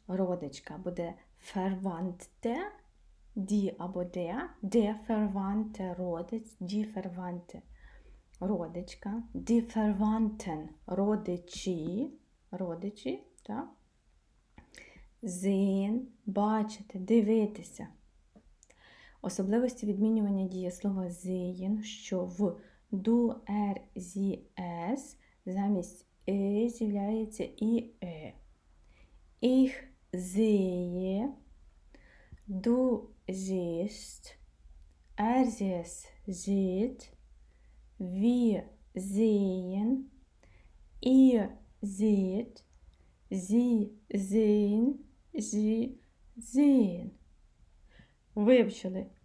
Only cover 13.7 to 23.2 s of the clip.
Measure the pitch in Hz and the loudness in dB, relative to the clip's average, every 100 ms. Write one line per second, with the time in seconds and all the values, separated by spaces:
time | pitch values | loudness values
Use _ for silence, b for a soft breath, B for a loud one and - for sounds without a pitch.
13.7 | - _ _ _ _ _ _ _ - B | -16 _ _ _ _ _ _ _ -20 B
14.7 | B B B B _ 226 180 196 196 196 | B B B B _ -10 -4 0 2 2
15.7 | 190 196 233 262 - - 196 208 220 214 | 2 0 -2 -4 -12 -6 0 2 2 -2
16.7 | - - 185 185 226 208 226 208 214 170 | -6 -12 -10 2 4 6 4 2 -4 -16
17.7 | - - - _ _ _ - _ _ _ | -14 -16 -16 _ _ _ -20 _ _ _
18.7 | b b b b b - - 190 226 254 | b b b b b -8 -4 0 2 2
19.7 | 247 208 196 220 220 208 196 190 185 180 | -2 -4 2 2 4 2 0 -2 -4 -6
20.7 | 180 202 190 180 175 185 185 180 180 190 | -4 -4 -2 -4 -6 -4 -4 -4 -4 -2
21.7 | 214 214 - - 185 180 180 208 - B | -2 -4 -12 -6 -4 -4 -2 -2 -2 B
22.7 | B - 196 208 233 | B -8 -4 2 4